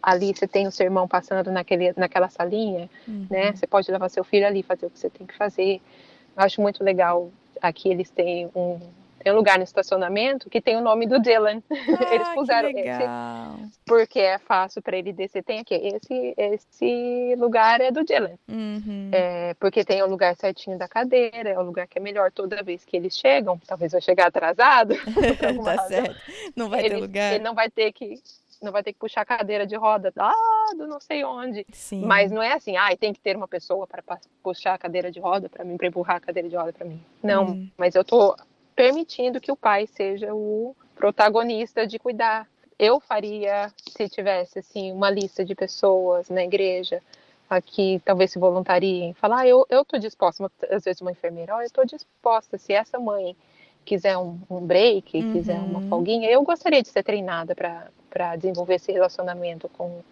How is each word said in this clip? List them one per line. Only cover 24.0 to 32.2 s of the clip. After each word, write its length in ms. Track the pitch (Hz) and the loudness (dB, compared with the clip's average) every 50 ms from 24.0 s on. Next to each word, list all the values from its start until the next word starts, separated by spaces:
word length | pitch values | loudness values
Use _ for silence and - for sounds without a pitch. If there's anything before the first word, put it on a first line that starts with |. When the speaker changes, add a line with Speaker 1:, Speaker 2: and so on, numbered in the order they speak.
Speaker 1:
chegar 260 | - - 185 180 185 - | 2 2 4 6 4 4
atrasado, 680 | - - - 160 175 - 240 269 285 254 226 202 269 | 4 2 0 0 2 4 6 6 8 6 6 4 0
<laughs> 420 | 392 - - 226 - 381 233 254 - | -4 -4 -4 0 2 2 2 2 0
por 80 | - - | 0 -2
alguma 240 | 254 247 220 180 | -2 -2 -2 -2
Speaker 2:
<laughs> 40 | 170 | -2
Tá 60 | 196 | -2
Speaker 1:
razão. 220 | 190 185 190 190 254 | -2 -2 -2 -2 -2
Speaker 2:
certo. 180 | - - - - - 339 427 440 381 277 | -2 -6 -10 -16 -18 -16 -14 -14 -12 -8
Não 140 | - 233 214 | -8 -6 -4
vai 120 | 202 214 | -2 -2
ter 40 | 214 220 202 | 0 0 -2
Speaker 1:
Ele, 80 | 214 | -2
Speaker 2:
lugar. 320 | 208 196 190 196 208 202 202 | -6 -6 -4 -2 -2 0 -2
Speaker 1:
ele 100 | 214 220 | -2 -4
não 120 | 226 233 | -4 -2
vai 140 | 220 226 226 | -2 -2 -2
ter 220 | _ - 220 214 | _ 0 -2 -2
que, 300 | 214 _ 262 202 214 254 _ - - _ _ _ _ _ | -2 _ -14 -14 -14 -16 _ -20 -20 _ _ _ _ _
não 100 | - 208 | -12 -6
vai 120 | 190 208 196 | -4 -4 -4
ter 100 | 214 202 | -6 -10
que 60 | _ | _
puxar 220 | - 220 - 233 | -10 -6 -4 -4
a 40 | 208 | -4
cadeira 400 | _ 254 226 214 196 208 208 202 | _ -2 -4 -2 -4 -2 -4 -4
de 100 | 196 208 | -4 -6
roda 380 | 220 220 214 214 214 190 190 - | 0 2 2 2 2 0 -4 -2
lá 180 | - 190 220 - 440 453 453 440 440 440 427 403 320 | 0 0 2 2 2 2 2 2 0 0 -2 -4 -6
do 80 | 302 302 | -10 -10
não 120 | 302 285 | -12 -14
sei 240 | - _ 311 294 277 | -10 _ -6 -6 -4
onde. 400 | 269 254 247 254 254 226 208 202 _ | -6 -8 -8 -8 -10 -8 -10 -12 _
Speaker 2:
Sim. 340 | - - - - 208 190 196 | -16 -20 -14 -12 -10 -6 2
Speaker 1:
Mas 260 | 220 - 202 | 4 6 6